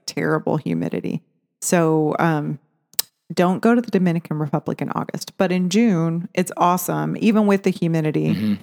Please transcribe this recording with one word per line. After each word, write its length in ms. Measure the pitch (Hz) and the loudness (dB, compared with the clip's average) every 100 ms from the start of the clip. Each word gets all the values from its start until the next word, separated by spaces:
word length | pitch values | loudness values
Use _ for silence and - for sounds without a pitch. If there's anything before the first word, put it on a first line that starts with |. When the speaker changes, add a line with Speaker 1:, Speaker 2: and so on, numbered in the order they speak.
| - | -10
Speaker 1:
terrible 520 | - 165 156 160 160 | -4 0 0 0 -2
humidity." 680 | 170 165 - - - - - _ _ _ | -2 -4 -2 -4 -6 -6 -10 _ _ _
So, 540 | - 180 160 156 151 - | 0 2 4 2 2 0
um, 400 | 170 156 151 151 _ _ _ - - _ - | 0 0 -2 -6 _ _ _ -10 -10 _ -6
don't 280 | 165 180 190 | 0 2 2
go 140 | 226 | 2
to 60 | 240 | 2
the 100 | 240 | 2
Dominican 480 | 196 180 165 - 156 | 0 2 0 -2 -4
Republic 420 | 151 151 - 170 | -2 -2 -2 -6
in 100 | - | -4
August, 460 | - - - - - | -4 -6 -8 -8 -2
but 140 | 190 | 0
in 200 | 180 180 | 0 0
June, 580 | 190 233 175 165 165 175 | 2 4 2 0 -2 -4
it's 180 | - 185 - | -4 -4 0
awesome. 600 | 175 180 - 156 156 165 | 2 2 0 -4 -4 0
Even 300 | 208 214 208 | 2 4 4
with 160 | 196 | 2
the 60 | 196 | 2
humidity, 580 | 185 170 165 156 151 156 | 0 0 0 0 0 0
Speaker 2:
Mm-hmm. 220 | 92 107 101 | 0 0 -2